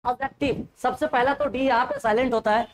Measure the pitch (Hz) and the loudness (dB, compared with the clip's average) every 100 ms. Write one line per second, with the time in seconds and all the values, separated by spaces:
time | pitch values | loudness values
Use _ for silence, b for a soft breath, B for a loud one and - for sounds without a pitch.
0 | 247 247 269 - 285 165 - _ 254 254 | -4 -4 -8 -4 -4 -2 -8 _ -4 -2
1 | 302 254 254 277 285 226 269 233 254 285 | 0 2 2 0 -2 0 2 2 0 -2
2 | 226 214 254 226 220 214 233 | 0 2 2 0 2 0 -2